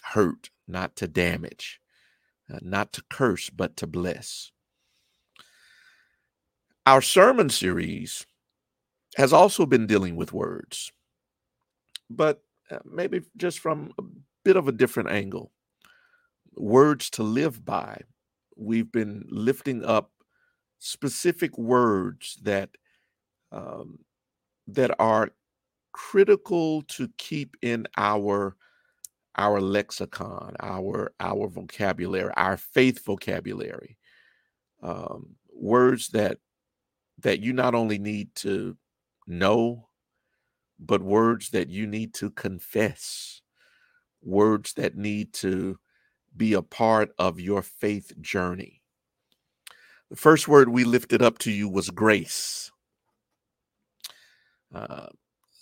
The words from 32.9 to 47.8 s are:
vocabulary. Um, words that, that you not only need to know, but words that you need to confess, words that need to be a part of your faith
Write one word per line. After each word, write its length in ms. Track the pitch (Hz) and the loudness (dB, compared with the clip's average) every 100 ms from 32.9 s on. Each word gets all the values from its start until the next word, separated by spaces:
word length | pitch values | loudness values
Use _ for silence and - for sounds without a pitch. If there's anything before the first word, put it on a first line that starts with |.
| 120 | 2
vocabulary. 920 | - 101 - 95 101 101 - - - _ _ _ _ _ _ _ _ _ | -6 -6 -4 -6 -6 -8 -10 -12 -18 _ _ _ _ _ _ _ _ _
Um, 540 | 87 87 85 - - _ _ | -12 -10 -12 -14 -18 _ _
words 580 | - 98 120 123 127 - | -10 2 6 6 4 -2
that, 300 | 107 101 - _ _ _ _ _ _ _ _ | -2 -2 -4 _ _ _ _ _ _ _ _
that 200 | - 90 | -2 0
you 140 | 113 | -2
not 200 | 127 123 | 0 2
only 240 | 117 113 104 | 2 0 -2
need 360 | 104 104 101 - | -4 -8 -8 -8
to 400 | - 95 - - _ _ _ _ - | -4 -4 -6 -12 _ _ _ _ -12
know, 640 | 87 95 113 117 120 - _ _ _ _ _ _ _ _ _ | -2 2 2 0 -4 -14 _ _ _ _ _ _ _ _ _
but 240 | - 101 | -2 -2
words 460 | 95 104 113 113 - | 2 4 4 0 -2
that 200 | 104 76 | -4 -4
you 160 | 95 107 | -6 -6
need 260 | 107 113 | -6 -8
to 160 | - 110 | -8 -10
confess, 1080 | - 98 90 - 110 107 - - - - - _ _ _ _ _ _ _ _ | -8 -10 -10 -6 -2 -2 -4 -12 -14 -16 -20 _ _ _ _ _ _ _ _
words 520 | 90 98 107 107 - | -2 2 4 2 -4
that 220 | - - - | -6 -6 -4
need 360 | 104 104 107 | -6 -6 -8
to 460 | - 95 92 95 92 _ _ _ _ _ - | -6 -4 -4 -6 -10 _ _ _ _ _ -4
be 160 | 110 | 0
a 100 | 104 | 0
part 480 | 82 - 113 110 104 - | -2 0 4 4 2 0
of 220 | 92 87 | -2 -2
your 220 | 90 101 | -4 -4
faith 500 | - - | -4 -6